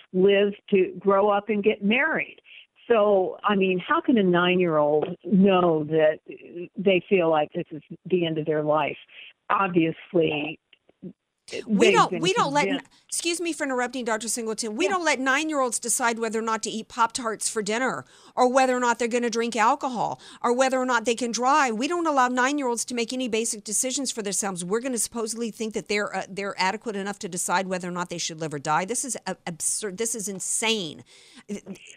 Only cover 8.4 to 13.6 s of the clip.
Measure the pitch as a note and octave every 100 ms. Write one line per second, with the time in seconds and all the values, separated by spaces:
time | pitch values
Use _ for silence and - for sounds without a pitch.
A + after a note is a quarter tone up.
8.4 | D#3 D3+ D3+ D3+ C#3 - - - - _
9.4 | - - G3 F3 E3 - - F3 D#3+ D3+
10.4 | D3+ D#3 _ _ _ _ F#3+ - _ _
11.4 | - - - G3 F#4+ A4 E4+ F3+ F4+ A4+
12.4 | D#4+ C#4+ D4 C#4 - _ _ - E4 F4
13.4 | E4+ D#4